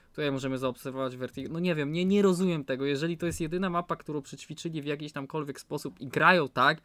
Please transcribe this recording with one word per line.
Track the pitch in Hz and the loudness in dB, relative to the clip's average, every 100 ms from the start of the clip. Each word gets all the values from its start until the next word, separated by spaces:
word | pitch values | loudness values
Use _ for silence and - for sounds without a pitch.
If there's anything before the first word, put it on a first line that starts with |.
| _ | _
tutaj | - 147 | -4 -2
możemy | 135 135 131 | -2 -2 -2
zaobserwować | 131 123 139 131 131 127 | -2 -4 -8 -4 -6 -4
Vertigo. | 123 - 131 | -8 -8 -8
No | 160 | -2
nie | 180 156 | 0 0
wiem, | 143 | 0
nie, | 165 185 | 0 4
nie | 202 | 6
rozumiem | 196 175 185 160 135 | 6 4 2 0 -2
tego. | 131 139 | -2 0
Jeżeli | 139 170 170 | 0 -2 -2
to | 170 | -4
jest | - | -4
jedyna | 156 180 190 | -4 -2 -2
mapa, | 175 180 165 | -2 -2 -6
którą | - 147 | -6 -8
przećwiczyli | - - - 156 170 160 | -8 -14 -14 -10 -8 -6
w | 143 | -4
jakiś | 147 147 | -4 -6
tamkolwiek | 143 139 156 147 135 | -8 -8 -6 -6 -10
sposób | - 147 139 - | -8 -8 -8 -10
i | 135 | -4
grają | 147 160 180 135 | 4 6 6 4
tak, | - 139 156 | 4 4 4